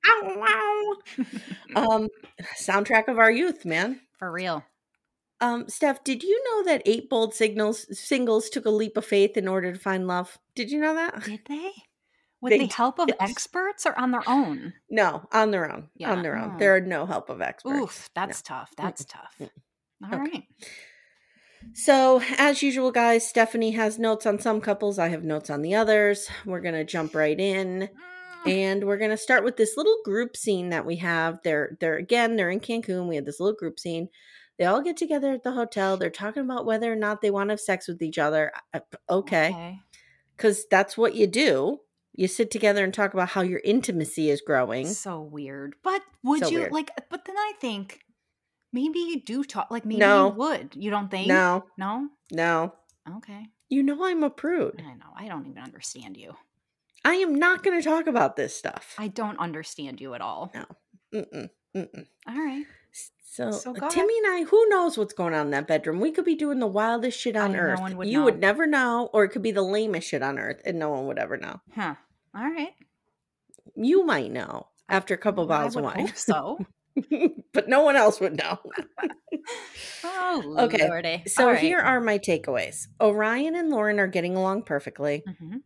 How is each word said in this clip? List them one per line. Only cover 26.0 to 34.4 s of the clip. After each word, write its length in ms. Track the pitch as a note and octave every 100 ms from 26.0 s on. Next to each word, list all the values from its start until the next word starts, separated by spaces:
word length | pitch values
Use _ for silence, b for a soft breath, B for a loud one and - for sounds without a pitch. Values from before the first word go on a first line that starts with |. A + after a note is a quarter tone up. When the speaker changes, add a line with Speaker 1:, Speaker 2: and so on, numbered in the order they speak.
| G#3 G3+ - B
Speaker 1:
We're 160 | G#3+ F#3
gonna 240 | F3+ D#3+
jump 300 | D#3 F3 D#3
right 240 | D#3 D3+ D3+
in. 520 | G3 F#3+ F#3 F#3 G3 G3 F4+ F4+ - F4+ E4+
Speaker 2:
Mm. 40 |
Speaker 1:
And 340 | F#3+ F#3+ G3
we're 120 | G3 G3+
gonna 200 | G#3+ G#3+
start 260 | - B3+
with 120 | A3 B3
this 200 | A3 -
little 220 | D#4 A4
group 320 | G#3+ G3+ A#3+ -
scene 340 | - F#3+ F3+
that 160 | E3+ -
we 100 | E3+
have. 440 | F3 E3 E3 E3
They're, 320 | F3 D3+ C#3+ E3
they're, 160 | E3 D#3
again, 400 | F3+ A#3+ A#3 A3+
they're 140 | F3+
in 100 | F#3+
Cancun. 480 | - A#3 A3+ F#3 F3+
We 80 | D#3+
have 100 | C#3+
this 120 | C#3+
little 160 | F#3 G#3+
group 220 | E3+ D#3
scene. 300 | F3 E3 F3+ b b b